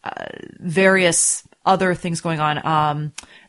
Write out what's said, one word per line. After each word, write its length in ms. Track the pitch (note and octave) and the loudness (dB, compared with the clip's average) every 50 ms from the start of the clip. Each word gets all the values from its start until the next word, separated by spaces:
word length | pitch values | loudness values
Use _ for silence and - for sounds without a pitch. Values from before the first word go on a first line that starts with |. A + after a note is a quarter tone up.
| - | -12
uh, 220 | - - G1+ G1+ G1+ G1+ G1+ G1+ - - - | -12 -10 -10 -12 -12 -12 -14 -16 -18 -18 -12
various 840 | - F3+ D#3 F#3 F#3+ F#3+ F#3+ F#3+ F#3 E3+ E3 - - - - - - _ _ _ _ | -10 -4 0 4 4 4 4 6 4 4 2 2 0 0 -2 -4 -10 _ _ _ _
other 280 | F3+ F#3+ F#3 F#3+ F#3 F3 | 2 2 2 2 0 0
things 260 | - - F3+ E3+ - | -2 -4 -6 -6 -4
going 200 | - E3+ E3 D3+ | -4 -4 -2 0
on. 240 | D#3 D3+ D3+ C#3+ - | 0 0 -2 -2 -2
Um, 480 | D#3 D#3+ D3+ D3+ D3+ D3 D3+ D3+ D3 - - - _ - - _ | 0 2 2 2 0 -2 -4 -6 -8 -10 -14 -20 _ -20 -20 _